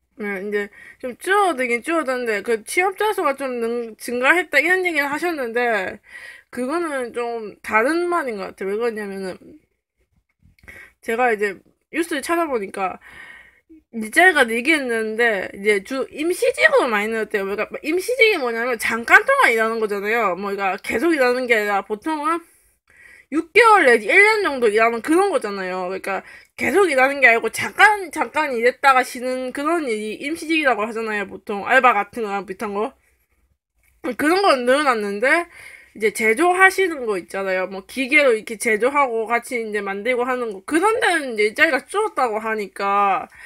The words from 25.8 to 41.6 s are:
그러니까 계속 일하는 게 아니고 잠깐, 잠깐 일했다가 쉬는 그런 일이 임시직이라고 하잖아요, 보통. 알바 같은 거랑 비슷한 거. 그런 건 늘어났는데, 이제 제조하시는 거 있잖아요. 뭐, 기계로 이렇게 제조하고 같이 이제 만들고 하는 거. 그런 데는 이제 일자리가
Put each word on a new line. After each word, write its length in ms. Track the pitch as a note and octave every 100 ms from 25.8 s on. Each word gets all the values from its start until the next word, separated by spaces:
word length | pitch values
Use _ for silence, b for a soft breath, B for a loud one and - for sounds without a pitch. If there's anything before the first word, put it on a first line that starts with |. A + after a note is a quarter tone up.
| F3+
그러니까 360 | F#3+ G3 F#3+ B B B -
계속 320 | A#3+ D#4+ F#4+
일하는 300 | C4 C4 C#4
게 60 | B3+
아니고 220 | A3+ A3
잠깐, 600 | - G#3+ G3 G4+ G#4 E4
잠깐 420 | D#4 A#3+ D4+ D4+
일했다가 500 | A#3+ A#3+ - C#4 B3+
쉬는 500 | C4 B3 B3+ B3+ B3+
그런 320 | C4+ D4 E4+ C#4
일이 280 | G#3+ G#3+ G3+
임시직이라고 720 | C#4 E4 D#4 D#4+ C#4+ G#3+ A3
하잖아요, 400 | A3 A3 G#3 G3
보통. 400 | G3 - G3+ -
알바 260 | C4 B3+
같은 300 | G3+ G3+ A#3+
거랑 220 | G#3+ G3 F#3+
비슷한 280 | F#3+ G#3+
거. 200 | G3+ A3+ - _ _ _ _ _ _ _ _ _ _ - A#3
그런 240 | D4 F#4
건 240 | G4 C4+ A#3+
늘어났는데, 840 | C#4 D4 A3+ G#3 G3+ B3+ E4 E4+ B B B B -
이제 160 | G#3+
제조하시는 920 | G3+ A3 A3 F4 F4+ F#4+ F#4+ F#4+ D4+ A#3
거 120 | F#3+
있잖아요. 480 | E3+ G3 G3 F#3 F#3
뭐, 180 | F#3+ -
기계로 480 | B3+ C4 D4+ C#4
이렇게 240 | A3 - A3
제조하고 680 | A#3+ G#3+ A#3+ C#4+ C4 A3+ G#3+
같이 400 | A#3+ - B3 A3
이제 120 | G#3
만들고 420 | G3+ G3 A3 B3
하는 300 | B3 B3+ A#3
거. 100 | F#3+ -
그런 340 | D#4 G4+ A4+
데는 340 | A4+ E4 C4+
이제 100 | A3
일자리가 420 | G#3+ G#3+